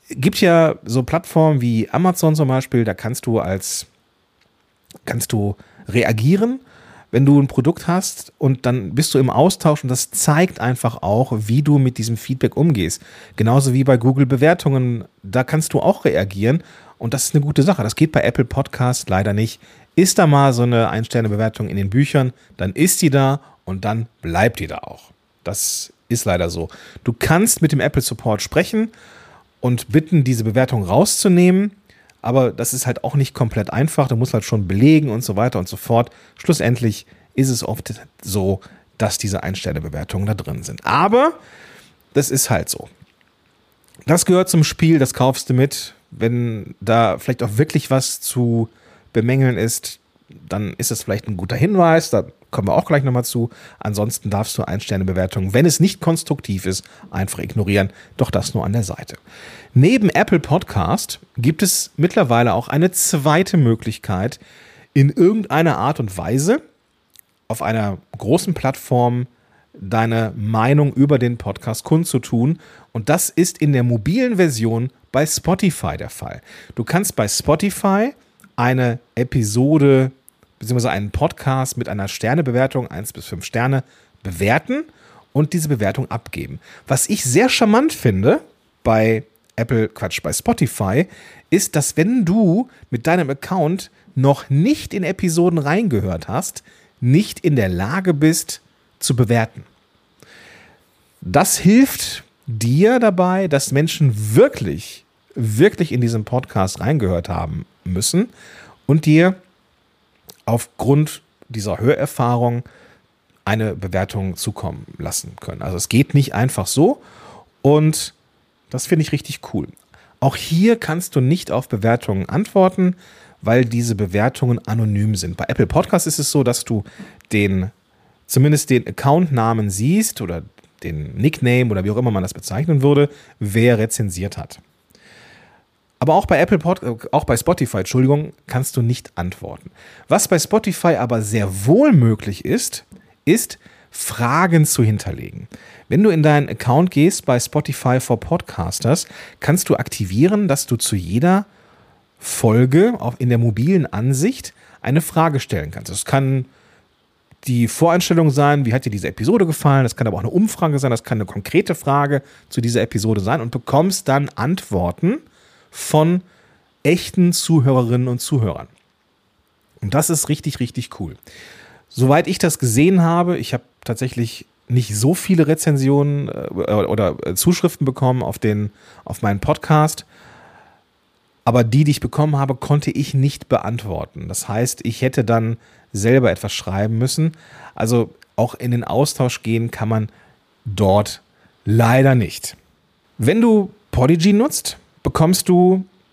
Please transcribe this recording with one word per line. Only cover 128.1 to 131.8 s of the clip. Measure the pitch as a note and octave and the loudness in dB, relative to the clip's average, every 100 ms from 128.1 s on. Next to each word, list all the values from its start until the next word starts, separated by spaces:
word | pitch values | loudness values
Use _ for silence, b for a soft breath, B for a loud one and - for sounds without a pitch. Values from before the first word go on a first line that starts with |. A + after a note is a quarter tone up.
| _ - | _ -2
zumindest | B2+ D3 D3+ - | 2 4 2 2
den | B2+ - | 0 0
Accountnamen | F#2 C#3+ D#3+ F3+ B2 A2+ A2+ G#2 | -2 2 2 2 0 0 0 -2
siehst | F#2+ B2 G3 G#3+ - | -2 0 0 -2 -6
oder | F#2 E2+ - _ _ _ | -8 -8 -12 _ _ _
den | E2+ D#2 D2 - | -10 -8 -8 -2
Nickname | C#3 - B2 B2 A#2+ | -2 0 0 2 2
oder | G2+ | 0